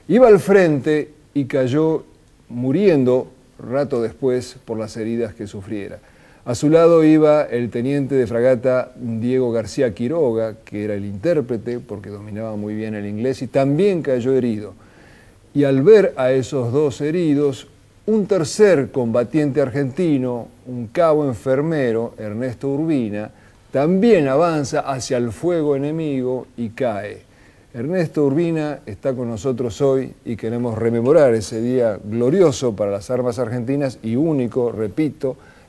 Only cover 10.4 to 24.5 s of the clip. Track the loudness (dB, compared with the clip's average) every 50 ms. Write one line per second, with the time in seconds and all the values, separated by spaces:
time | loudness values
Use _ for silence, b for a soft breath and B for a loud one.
10.4 | -2 -4 -6 -10 -16 -12 -8 -6 -4 -4 -4 -6 -6 -8 -8 -4 -2 0 0 0
11.4 | 0 -2 -4 -6 -6 -6 -8 -8 -8 -12 -14 -12 -12 -14 -14 -14 -14 -12 -10 -8
12.4 | -8 -8 -8 -6 -6 -6 -6 -6 -6 -8 -8 -8 -8 -8 -6 -4 -4 -4 -4 -6
13.4 | -6 -4 0 0 2 2 2 2 2 2 0 0 -2 -2 -2 -2 0 0 0 0
14.4 | 0 0 -2 -4 -6 -12 -16 b b b b b b b b b b b b b
15.4 | b _ -2 0 2 2 2 4 6 8 8 8 8 4 0 0 0 2 2 0
16.4 | 0 -2 -4 -4 -2 0 0 0 0 0 -2 -4 -4 -4 -2 0 0 2 2 2
17.4 | 2 0 -2 -4 -10 -20 -20 _ _ _ _ _ -4 0 0 0 2 2 0 0
18.4 | 0 0 2 4 6 6 6 4 2 0 -2 -2 -2 0 0 0 0 0 0 0
19.4 | 0 0 0 0 0 0 0 -2 -4 -4 -2 -2 0 0 0 0 0 -2 -4 -6
20.4 | -10 -12 -18 -20 -16 -12 -10 -10 -10 -6 -2 2 2 4 4 2 0 -2 -4 -4
21.4 | -2 -2 0 0 0 -2 0 0 0 0 0 -2 -4 -6 -8 -10 -10 -10 -8 -6
22.4 | -6 -8 -8 -6 -6 -6 -4 -2 -2 -2 0 -2 -2 -2 -6 -8 -10 -10 b b
23.4 | b b b b b _ -2 0 0 2 2 4 4 6 6 6 4 4 2 2
24.4 | 2 2